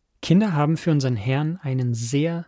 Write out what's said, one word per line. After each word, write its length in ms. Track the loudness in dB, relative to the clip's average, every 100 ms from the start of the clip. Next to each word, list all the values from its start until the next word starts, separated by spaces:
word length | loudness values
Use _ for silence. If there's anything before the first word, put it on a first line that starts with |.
| _ _
Kinder 300 | 2 4 4
haben 220 | 2 0 0
für 140 | 0
unseren 260 | 0 0 -2
Herrn 420 | -2 -2 -2 -4
einen 320 | -4 -2 -2
sehr, 520 | -2 -2 0 0 -4